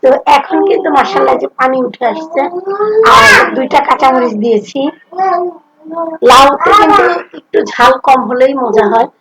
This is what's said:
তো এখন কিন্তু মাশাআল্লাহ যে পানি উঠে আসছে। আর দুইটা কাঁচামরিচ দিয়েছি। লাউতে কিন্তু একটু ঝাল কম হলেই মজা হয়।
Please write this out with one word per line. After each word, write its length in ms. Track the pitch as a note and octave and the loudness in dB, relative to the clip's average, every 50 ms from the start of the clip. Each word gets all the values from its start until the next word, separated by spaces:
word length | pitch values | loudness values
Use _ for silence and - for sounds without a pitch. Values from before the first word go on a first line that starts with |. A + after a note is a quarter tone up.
তো 80 | - C4 C4 - - | 2 2 0 0 2
এখন 320 | - C#4+ C#4 - - F#4+ G4 G4 | 0 0 0 0 -2 -2 -2 0
কিন্তু 240 | G4 - - - E4 | 0 0 0 -2 0
মাশাআল্লাহ 460 | C#4+ C4+ - - - C4+ C4+ C4 C4 B3+ | 0 0 0 0 -2 -2 0 0 0 -2
যে 100 | C4 C4+ | -4 -8
পানি 300 | _ - B3+ C4 C4 C4 B3 | _ -4 -2 -2 -2 -2 -4
উঠে 220 | A#3 G3+ - B3+ | -6 -6 -4 -4
আসছে। 360 | A#3 G#3+ D#4+ D#4+ D#4+ - E4 - F4 F4 F4+ F#4 G4 - G4+ G#4 G#4+ G#4+ A4 A4+ A4 B4 | -4 -4 -6 -10 -8 -4 -4 -4 -4 -6 -8 -8 -8 -6 -4 -4 -2 0 2 2 4 4
আর 400 | - C#5+ C#5 C5+ - - - - | 4 4 4 4 2 2 0 -2
দুইটা 240 | - C4 C4 - C#4+ | -6 -6 -2 -2 -2
কাঁচামরিচ 540 | C#4+ D#4 D#4+ - D4 C4 C4 B3+ B3 A#3+ G#3+ | 0 0 -2 2 2 0 2 2 -2 -2 -4
দিয়েছি। 460 | G#3 G#3+ A#3 A3+ G#3 G3+ - - C#4 C4+ D4 - _ _ _ F4 F4+ F#4+ F#4+ F4+ F4 F4+ F4 E4 - _ _ _ _ D#4 D#4 D#4+ E4 E4 E4 D#4+ - - | -4 -2 0 0 -2 -2 -4 -8 -6 -6 -6 -6 _ _ _ -6 -4 -2 -2 -2 -2 -4 -6 -10 -14 _ _ _ _ -20 -14 -10 -8 -8 -8 -8 0 4
লাউতে 460 | A#3+ B3+ - C#4 C#4 C#4 - D#4+ F#4 G4 G#4 | 4 6 6 6 4 2 0 0 2 4 4
কিন্তু 260 | - D#4+ - G4 - F4 F4 F4 - - - - | 4 4 2 2 2 2 -2 -4 -8 -12 -20 -20
একটু 220 | _ _ - - - | _ _ -4 -4 -2
ঝাল 280 | G#3 - - A#3+ B3+ C4 C4 | -2 -2 2 2 2 2 2
কম 220 | - - C4+ C4 A3+ G#3 | 2 2 2 2 2 -4
হলেই 240 | B3 B3 B3+ C4+ C#4 | 0 2 2 2 2
মজা 320 | C4+ B3 A#3 G#3 A3 G#3+ G#3 | -2 -4 -2 0 0 0 2
হয়। 200 | A3 A3+ A#3+ - _ _ | 2 0 0 -2 _ _